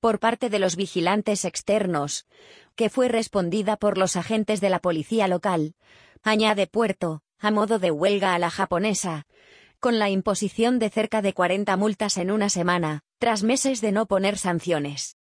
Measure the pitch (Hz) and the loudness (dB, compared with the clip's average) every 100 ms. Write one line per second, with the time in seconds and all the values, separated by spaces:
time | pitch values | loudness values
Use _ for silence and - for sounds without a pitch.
0 | 233 208 226 233 247 202 185 165 196 180 | 0 0 0 0 -2 0 0 0 -4 -2
1 | 170 208 208 202 180 - - 214 185 160 | 0 0 0 -2 -4 -6 -2 0 0 -2
2 | 143 - _ _ - - _ - 220 - | -4 -8 _ _ -20 -20 _ -4 -2 0
3 | 247 226 220 208 175 196 196 214 208 190 | 0 0 0 -2 0 -2 -2 0 0 2
4 | 190 190 170 220 208 214 196 180 180 160 | 0 0 -2 -2 0 0 2 0 0 -2
5 | 151 220 196 220 208 175 156 - _ - | -2 0 2 0 0 0 -2 -6 _ -20
6 | - - - 220 220 208 190 214 226 190 | -20 -8 0 2 2 2 0 0 0 0
7 | 175 156 _ _ 208 214 214 226 180 151 | -4 -6 _ _ 0 0 2 2 0 2
8 | 185 202 190 175 175 - 165 175 208 190 | 2 2 2 2 0 0 -2 0 0 -2
9 | 190 156 - _ _ - - _ 175 226 | -4 -8 -12 _ _ -20 -20 _ 0 2
10 | 208 190 185 196 202 - 233 254 220 - | 2 0 0 -2 -2 0 0 2 0 0
11 | 214 220 202 - 175 190 208 185 208 202 | -2 0 -2 0 0 0 0 0 0 0
12 | 208 190 185 214 202 180 175 180 160 151 | -4 -2 -2 0 0 0 0 0 0 -4
13 | _ _ 233 220 214 262 269 254 220 202 | _ _ 0 0 2 2 0 0 0 0
14 | 220 196 196 202 190 170 180 160 143 143 | 2 2 0 0 0 0 0 -2 -2 -6
15 | - - | -10 -12